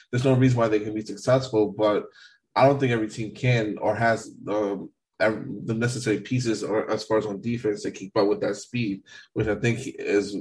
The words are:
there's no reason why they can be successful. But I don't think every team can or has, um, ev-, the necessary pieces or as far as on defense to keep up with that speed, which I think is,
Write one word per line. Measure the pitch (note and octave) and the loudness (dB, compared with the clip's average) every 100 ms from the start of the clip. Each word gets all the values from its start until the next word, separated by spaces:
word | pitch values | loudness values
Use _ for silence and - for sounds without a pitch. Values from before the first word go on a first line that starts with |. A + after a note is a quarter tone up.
| - | -6
there's | B2 C3+ | 0 4
no | |
reason | B2+ C3 A#2+ | 6 4 4
why | A2+ | 2
they | G#2+ | 2
can | A2 | 0
be | G#2+ G#2+ | -6 -6
successful. | G2 - C3 B2+ A2 G2+ G2 | -4 2 2 2 2 2 2
But | G#2+ G2 - - - _ _ - | 2 2 -2 -12 -20 _ _ 4
I | C3+ | 4
don't | C3+ | 6
think | C3 | 2
every | A#2 G#2+ | 0 -2
team | A#2 G#2 | -6 -10
can | - B2+ A#2+ G#2+ F#2 | -2 0 2 0 -2
or | G#2 G2+ | -2 2
has, | A#2 A2 - - - | 2 2 -4 -12 -4
um, | G#2 G2+ F#2+ - _ _ - | -2 -2 -4 -8 _ _ 0
ev-, | G#2+ G#2+ - G2+ - | 0 0 -6 -8 -4
the | |
necessary | A2+ A#2+ - - G2 | -2 -2 0 -2 -2
pieces | - B2+ A2+ G2+ | 0 -2 0 -2
or | - G#2+ G#2+ | -2 -2 -2
as | G#2+ - | -4 0
far | A2 | 0
as | G#2 | 0
on | G2 | -4
defense | A#2 A#2 G#2+ G#2 | -4 -2 -2 -2
to | - | -6
keep | - F#2+ A2 | -8 -4 0
up | G2+ | 2
with | G2+ | 2
that | - G2+ | -2 -4
speed, | - B2 G#2+ F#2+ - - - | -6 -4 -2 -4 -10 -20 -8
which | - G#2+ | -4 -2
I | G2+ | 0
think | A#2 A2 - | 0 -2 -6
is, | - - G2+ G2 G2 | -8 0 0 0 -4